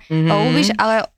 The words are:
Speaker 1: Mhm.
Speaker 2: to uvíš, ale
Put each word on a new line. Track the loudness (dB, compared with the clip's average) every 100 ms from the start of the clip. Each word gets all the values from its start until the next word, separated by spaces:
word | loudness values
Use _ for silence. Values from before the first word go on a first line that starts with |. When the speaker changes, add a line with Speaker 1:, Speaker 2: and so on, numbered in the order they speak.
| -4
Speaker 1:
Mhm. | -2 0
Speaker 2:
to | 2
uvíš, | 0 0 0
ale | 0 0 0 -4